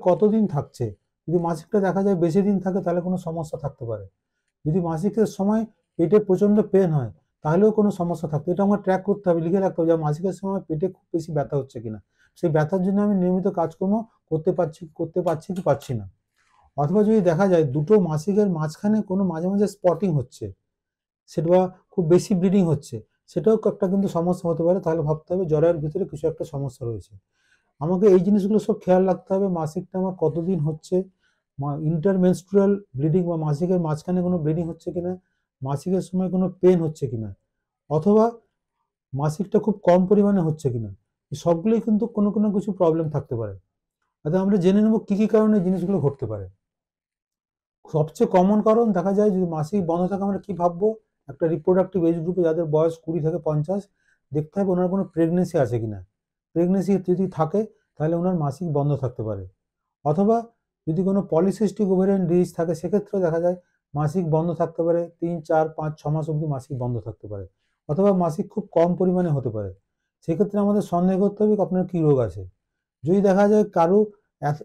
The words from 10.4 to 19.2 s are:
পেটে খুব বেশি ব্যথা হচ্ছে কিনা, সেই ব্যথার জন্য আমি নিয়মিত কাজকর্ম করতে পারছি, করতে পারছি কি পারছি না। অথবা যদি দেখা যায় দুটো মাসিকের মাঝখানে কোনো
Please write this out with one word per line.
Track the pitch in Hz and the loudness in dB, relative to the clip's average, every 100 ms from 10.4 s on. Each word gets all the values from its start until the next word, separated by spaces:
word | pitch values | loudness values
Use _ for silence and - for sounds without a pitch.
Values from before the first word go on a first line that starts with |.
| 190 196 | -6 -6
পেটে | - 156 185 | -6 -4 -4
খুব | 185 _ | -6 _
বেশি | 170 156 | -8 -4
ব্যথা | 151 123 143 | -4 -4 -4
হচ্ছে | 127 - | -6 -10
কিনা, | 113 110 _ _ _ _ | -12 -12 _ _ _ _
সেই | 175 | 0
ব্যথার | 151 151 190 | 0 0 0
জন্য | 185 196 | 0 0
আমি | 208 | 2
নিয়মিত | 196 180 185 190 | 2 2 0 -2
কাজকর্ম | 185 165 - 190 214 226 _ _ | -2 -4 -2 -2 -2 -4 _ _
করতে | 156 160 | -2 -2
পারছি, | 180 170 156 165 | 0 -2 -4 -20
করতে | _ 160 - | _ -6 -4
পারছি | 175 156 - | -2 -4 -6
কি | 185 | -4
পারছি | 175 139 - | 0 -2 -2
না। | 123 95 _ _ _ _ _ _ - | -8 -8 _ _ _ _ _ _ -4
অথবা | 147 196 | 0 2
যদি | 208 220 | 4 4
দেখা | 180 160 196 | 4 2 4
যায় | 175 | 4
দুটো | 151 135 151 214 | 2 0 4 4
মাসিকের | 175 156 156 196 208 | 4 -2 -2 0 2
মাঝখানে | 165 156 156 208 214 | 0 -4 -4 0 0
কোনো | - 190 | 0 -2